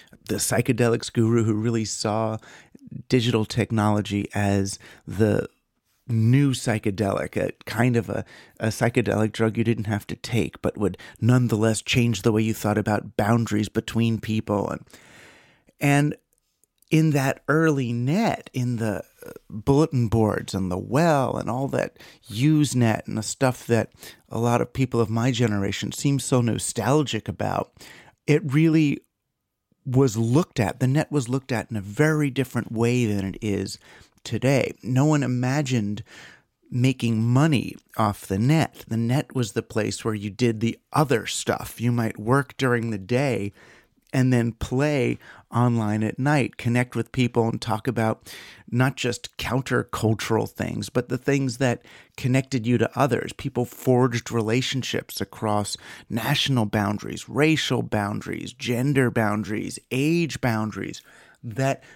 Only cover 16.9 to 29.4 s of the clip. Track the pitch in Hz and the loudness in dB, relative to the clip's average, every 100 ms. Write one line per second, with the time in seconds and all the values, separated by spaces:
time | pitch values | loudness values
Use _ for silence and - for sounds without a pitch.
16.9 | 160 160 143 135 - - 151 160 139 120 | 2 4 2 0 -2 0 2 2 2 0
17.9 | 120 127 185 220 - - 131 123 117 113 | -2 0 0 0 -2 -6 -4 -2 -2 -2
18.9 | 90 - _ - - - 107 120 139 156 | -4 -8 _ -20 -20 -16 -4 2 4 4
19.9 | 131 113 113 107 92 - 98 95 92 101 | 2 2 2 2 0 -4 -4 -2 -4 -2
20.9 | 127 170 143 120 - - 120 135 135 - | 2 2 2 0 -2 -4 -4 -2 -2 -4
21.9 | - - - - 104 143 156 139 123 117 | -8 -20 -20 -8 0 4 4 2 2 2
22.9 | 107 - 107 104 - 131 127 - 113 110 | 2 -4 -6 -6 -2 -2 -2 0 0 0
23.9 | _ - - _ 113 120 120 117 - 127 | _ -20 -20 _ -2 0 2 0 -2 0
24.9 | 117 107 113 123 117 120 104 98 98 - | 0 0 0 0 2 0 0 -2 -4 -6
25.9 | - 143 139 - 127 117 107 - - 104 | -4 0 0 0 2 2 0 -4 -4 0
26.9 | 151 139 110 - 92 104 92 - _ - | 2 0 -4 -6 -4 -2 -2 -4 _ -20
27.9 | - - _ - 151 160 143 160 160 147 | -20 -20 _ 0 2 2 2 4 4 4
28.9 | - - _ _ _ | 0 -8 _ _ _